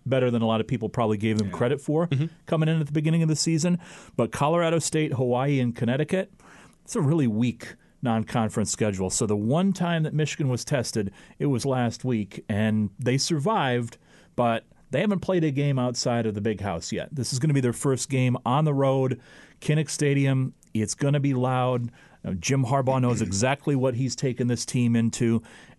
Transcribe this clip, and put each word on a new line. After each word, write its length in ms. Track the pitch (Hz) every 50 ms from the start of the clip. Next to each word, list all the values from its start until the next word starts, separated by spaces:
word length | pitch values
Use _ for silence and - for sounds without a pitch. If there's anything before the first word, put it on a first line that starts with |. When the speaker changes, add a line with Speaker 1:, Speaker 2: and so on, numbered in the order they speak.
| -
Speaker 1:
better 240 | 117 135 131 127 123
than 120 | 120 113
a 60 | 113
lot 140 | 113 113 110
of 60 | 110
people 220 | - 135 113 110 104
probably 280 | - 123 117 107 110
gave 200 | 101 110 110 110
them 100 | 107 104
Speaker 2:
Yeah. 60 | 98 87
Speaker 1:
credit 280 | - 120 123 147 139
for 260 | - - 147 160 175
Speaker 3:
Mm-hmm. 180 | 170 139 131 156 165 - - -
Speaker 1:
coming 220 | - 170 156 160 156
in 100 | 165 160
at 60 | 151
the 40 | 143 147
beginning 300 | 160 147 160 160 170 165
of 60 | 156
the 60 | 151
season, 440 | 147 - 165 165 151 156 175 175 175 - - - - - - -
but 140 | - 117 110
Colorado 480 | - - 143 151 170 175 170 165 165 165
State, 340 | - - - 156 151 - 135
Hawaii, 460 | 113 131 123 123 123 135 147 143 131
and 160 | 123 120 117
Connecticut, 560 | - 117 117 127 139 151 - 190 185 202 - - - - - - - - - _ _ _
it's 120 | - -
a 60 | 233
really 260 | 156 131 165 165 139
weak 480 | 117 104 107 123 120 - - - - - - _ _ _ -
non-conference 720 | - 120 113 113 107 - - 120 110 104 - 120 101 -
schedule. 380 | - - 113 107 98 92 92 92
So 160 | - - 123
the 100 | 101 104
one 380 | 104 104 113 139 170 190 196 185
time 300 | - 175 175 170 165 156
that 100 | 147 -
Michigan 340 | 151 151 143 - - 151
was 160 | 131 123 117 -
tested, 480 | - 151 127 117 - - 113 101 98 - - - - -
it 100 | - 147
was 180 | 147 135 113 -
last 400 | 139 131 127 123 117 - - -
week, 400 | 127 123 110 101 - - - -
and 440 | - 107 101 110 110 107 107 107 101 -
they 200 | - 123 123 127
survived, 800 | 139 - - 170 147 139 208 226 196 147 131 123 123 120 117 - - _ _ - - - _ -
but 260 | - 120 117 113 113 - _ _ _ _ -
they 100 | - 143
haven't 180 | 202 208 202 175
played 240 | - - 190 175 160
a 80 | 156
game 260 | 135 143 143 143 135
outside 480 | 127 123 123 120 - - 131 117 117 113
of 80 | 110 98
the 60 | 104
big 200 | 101 113 107 87
house 320 | 101 101 85 82 - - 110
yet. 160 | 85 71 -
This 220 | - 135 113 - 143
is 60 | 123
gonna 140 | 160 156 143
be 60 | 139
their 140 | 123 120 117
first 360 | - - 139 131 123 - -
game 280 | 135 127 127 127 120 - -
on 180 | 117 123 147 156
the 100 | 151 143
road, 460 | 139 139 135 135 135 131 127 123 - - - - - - - - -
Kinnick 300 | - - 151 160 156 -
Stadium. 640 | - - 151 143 139 139 135 135 135 131 131 - - _ _ _ -
It's 220 | 110 110 - -
gonna 240 | - 143 139 147 147
be 140 | 135 143 135
loud. 580 | 123 123 127 127 127 127 127 127 120 120 113 - - - - - - -
Uh, 80 | - 95
Jim 300 | 90 - 123 139 135 131
Harbaugh 360 | 113 143 139 123 131 131 127
knows 200 | 123 123 120 110
exactly 540 | 113 90 98 98 120 127 139 - - 156 143
what 200 | 131 127 131 117
he's 200 | 120 135 123 -
taken 320 | - 151 131 117 - 123
this 180 | 120 120 113 -
team 300 | - - 127 120 117 117
into, 480 | 117 117 113 - - 123 113 117 110 - - - - - - -